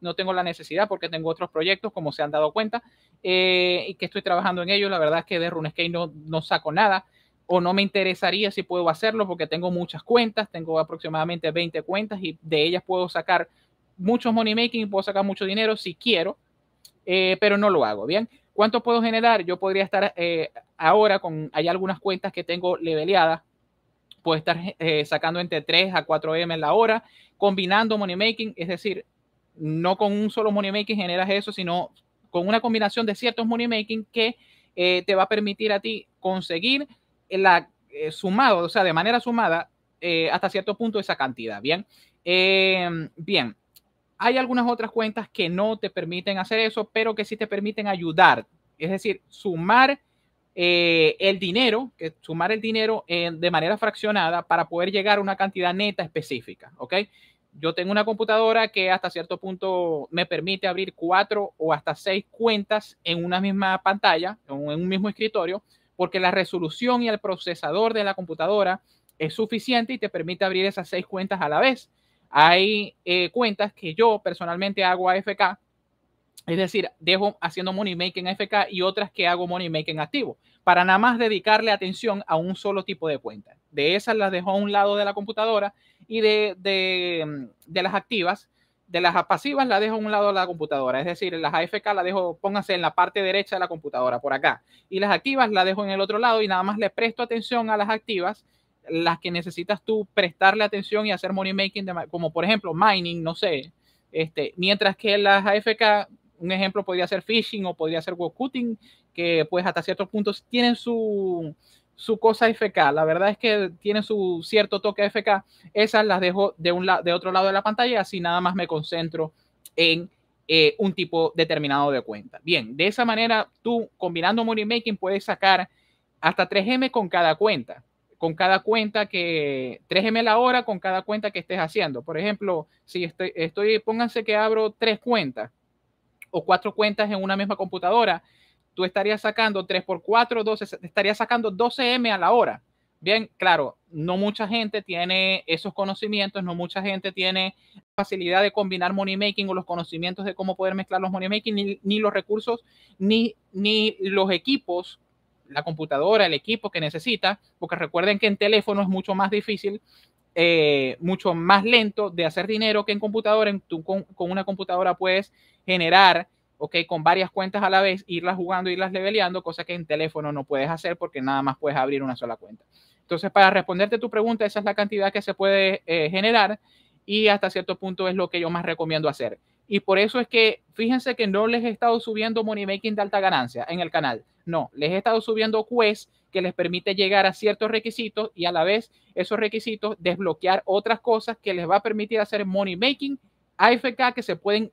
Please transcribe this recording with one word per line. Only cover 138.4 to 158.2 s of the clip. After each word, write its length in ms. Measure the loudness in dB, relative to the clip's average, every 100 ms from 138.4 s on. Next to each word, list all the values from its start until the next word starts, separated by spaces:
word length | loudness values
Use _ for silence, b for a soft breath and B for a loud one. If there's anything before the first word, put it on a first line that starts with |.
| b b _
tú 100 | -4
estarías 380 | -2 0 0 0
sacando 420 | -2 0 0 0
tres 200 | -2 -4
por 180 | -4 -6
cuatro, 420 | 2 2 4 0
doce, 220 | -2 -4 -6 -12
estarías 340 | -6 -2 0 0
sacando 340 | 0 0 0
doce 440 | 0 -2 0 0
M 180 | 2 0
a 60 | 2
la 140 | 4
hora. 300 | 4 4 -2 _ _ _ _
Bien, 300 | 0 0 0 _
claro, 400 | 2 4 2 -6 _
no 280 | -8 -4 0
mucha 280 | -2 -2 -4
gente 360 | -4 -4 -6
tiene 600 | -6 -6 -2 0 2 0 -2
esos 260 | -4 -4
conocimientos, 720 | -4 -4 -4 -4 -2 -4 -4
no 100 | -6
mucha 280 | -6 -6 -6
gente 300 | -4 -6 -6
tiene 420 | -4 -2 -2 -4 b b b _ -6
facilidad 460 | -6 -4 0 2
de 100 | 2
combinar 400 | 0 -2 -2 -2
money 240 | -2 -2 -2
making 320 | -2 -2 -4
o 60 |
los 100 | -4
conocimientos 640 | -6 -8 -8 -8 -8 -6 -8
de 80 |
cómo 220 | -6 -6 -2
poder 180 | -4
mezclar 260 | -4 -4 -4
los 100 | -4
money 200 | -4 -4
making, 240 | -4 -2
ni, 260 | -4 -4 -6
ni 160 | -2 0
los 120 | 0
recursos, 500 | -2 -2 -4 -2 -6 b b b b
ni, 360 | 2 2 2 -4 _
ni 460 | -4 0 2 0 -2
los 300 | -2 2 2
equipos, 680 | 0 0 -2 -2 -6 -6 -18 _ _ _ _ _
la 160 | -6
computadora, 640 | -6 -8 -4 0 2 4 4
el 80 |
equipo 360 | 0 -2 -4 -4
que 80 | -6
necesita, 640 | -6 -6 -4 0 0 -2 _ _
porque 160 | -8
recuerden 460 | -6 -4 0 0 2